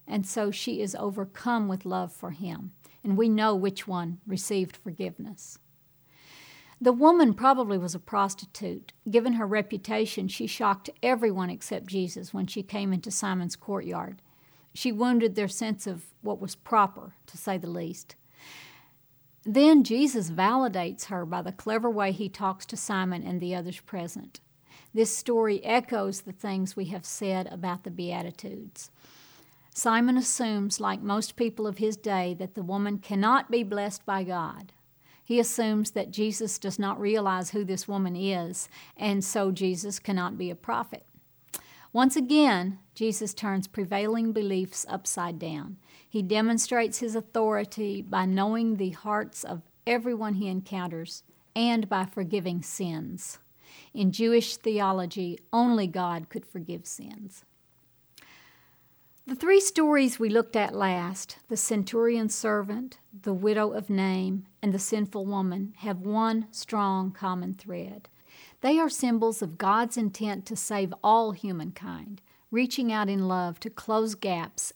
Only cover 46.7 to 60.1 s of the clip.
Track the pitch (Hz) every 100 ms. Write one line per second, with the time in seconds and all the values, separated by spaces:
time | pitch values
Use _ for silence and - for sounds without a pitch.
46.7 | 240 226 - 233 220 220 226 220 208 208
47.7 | 220 208 196 190 190 185 190 202 226 226
48.7 | 202 190 160 214 208 - - - 170 -
49.7 | _ - 240 240 220 214 196 196 185 190
50.7 | 190 180 165 170 - _ _ _ 226 233
51.7 | 233 208 196 190 - 175 202 180 175 -
52.7 | - 180 160 - 185 - - _ _ -
53.7 | - - - 190 190 226 233 233 - 220
54.7 | 208 196 190 175 202 175 175 - 233 240
55.7 | 226 185 180 175 170 165 226 - 185 170
56.7 | 170 - - - 214 196 - _ _ _
57.7 | _ _ _ _ - - - - _ _
58.7 | _ _ _ _ _ - 262 330 392 392
59.7 | - 311 294 262